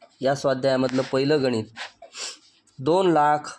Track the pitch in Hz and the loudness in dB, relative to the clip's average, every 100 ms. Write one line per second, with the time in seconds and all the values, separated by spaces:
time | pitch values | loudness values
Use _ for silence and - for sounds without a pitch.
0 | - _ 127 139 143 131 135 131 131 127 | -20 _ -2 0 0 0 0 0 0 -2
1 | 127 131 139 151 131 117 107 - - - | -2 0 2 2 2 -2 -4 -12 -16 -16
2 | - - - - _ _ _ - 131 180 | -20 -14 -14 -14 _ _ _ -6 0 2
3 | 185 156 147 151 - | 4 4 4 2 -4